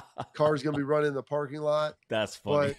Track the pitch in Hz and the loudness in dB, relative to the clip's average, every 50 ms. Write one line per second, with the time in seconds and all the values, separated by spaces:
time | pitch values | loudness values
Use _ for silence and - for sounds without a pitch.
0 | - - _ - - - - - 151 151 151 143 127 156 147 143 143 135 151 151 | -8 -8 _ -12 -12 -10 -2 2 2 2 2 2 0 -2 -2 -2 0 0 2 2
1 | 151 147 139 135 127 - 147 147 147 135 139 156 151 151 147 151 151 - - - | 2 2 0 -2 -4 -4 -4 -4 -4 -4 -6 -4 -2 0 0 0 0 -2 -6 -10
2 | _ _ 120 110 107 101 - - - - 147 147 143 143 139 | _ _ -2 -2 -2 -2 -4 -8 -2 0 2 2 2 0 -2